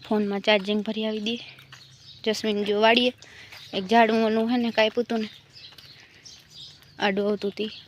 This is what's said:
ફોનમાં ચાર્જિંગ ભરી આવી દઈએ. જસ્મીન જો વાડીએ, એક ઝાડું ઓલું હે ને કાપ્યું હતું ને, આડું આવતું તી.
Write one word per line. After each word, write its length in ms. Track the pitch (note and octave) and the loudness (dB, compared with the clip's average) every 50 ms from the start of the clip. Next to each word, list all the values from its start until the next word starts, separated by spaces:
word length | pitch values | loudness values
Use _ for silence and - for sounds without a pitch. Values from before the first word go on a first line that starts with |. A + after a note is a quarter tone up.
| - - | -6 -2
ફોનમાં 320 | A3 G#3+ G#3 G3+ G3+ G3 | -2 0 0 -2 -4 -2
ચાર્જિંગ 400 | F#3+ A3 G#3+ G#3 F#3 G3+ G#3 G#3+ G3 | 2 2 2 2 2 0 -2 -2 -2
ભરી 200 | A3+ G#3+ A3 A3 | -4 -6 -4 -4
આવી 140 | A3 G#3+ A3 | -4 -6 -4
દઈએ. 260 | G#3 A3+ A#3 A#3+ - - - - - - - - - - - - - - - - - | -4 -6 -6 -6 -10 -16 -20 -20 -20 -20 -20 -20 -20 -20 -20 -20 -20 -20 -20 -6 -4
જસ્મીન 420 | A3+ G#3+ - - A3 G#3 G3+ G#3 | -4 -4 -2 -2 -2 -2 -2 -2
જો 160 | G#3 G3+ G#3 | -2 2 4
વાડીએ, 320 | A3 A3 A#3 B3 B3 B3 - - - - - - - - - - - - - | 6 6 6 6 2 0 -2 -4 -14 -20 -20 -20 -20 -20 -20 -20 -16 -8 -6
એક 100 | G3 F#3+ | -6 -2
ઝાડું 360 | F#3 A3+ A#3 A3+ A3 A3+ A3+ A3+ | 4 6 6 6 6 4 2 2
ઓલું 280 | G#3+ A3 A3 A3+ A3+ | 2 2 0 0 0
હે 60 | B3 | 0
ને 140 | B3 A#3 A#3 | 0 0 0
કાપ્યું 340 | A3 A3 G#3+ A3 - A#3+ A#3 | 2 2 0 2 0 -2 -2
હતું 160 | - A#3 A3 | -2 -4 -4
ને, 80 | G#3+ G#3 - - - _ _ - - - - - - - - - - - - - _ - - - - _ - - - - - - - - - - | -4 -6 -10 -18 -20 _ _ -20 -20 -20 -20 -20 -20 -20 -20 -20 -20 -20 -20 -20 _ -20 -20 -20 -20 _ -20 -20 -20 -20 -20 -20 -20 -20 -8 -4
આડું 280 | - G#3 G3 G3+ G3+ | -2 -2 0 0 0
આવતું 240 | G#3 G#3 G3 - G3+ | -2 -2 -2 -4 -6
તી. 200 | - - G#3+ G#3+ - - - | -6 -6 -8 -8 -8 -12 -8